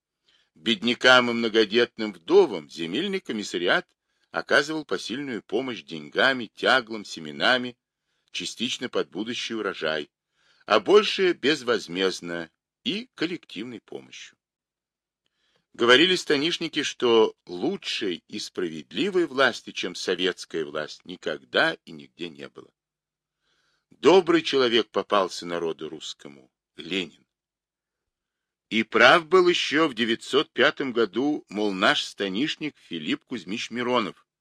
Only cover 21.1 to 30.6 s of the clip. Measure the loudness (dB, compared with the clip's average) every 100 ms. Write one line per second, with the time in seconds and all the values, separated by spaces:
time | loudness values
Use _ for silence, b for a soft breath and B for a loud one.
21.1 | -10 -8 -8 _ 0 0 -2 -14 -20 -20
22.1 | -14 -14 -12 -18 -18 -20 _ _ _ _
23.1 | _ _ _ _ _ _ _ _ _ 6
24.1 | 6 6 2 2 2 4 2 0 -4 0
25.1 | 2 0 -4 -6 -4 -4 -6 -10 -12 -14
26.1 | -16 -18 -20 -20 _ _ -18 -6 -6 -6
27.1 | _ _ _ _ _ _ _ _ _ _
28.1 | _ _ _ _ _ -4 -2 0 6 8
29.1 | 8 6 4 4 2 0 0 0 0 -2
30.1 | -2 0 -2 -2 2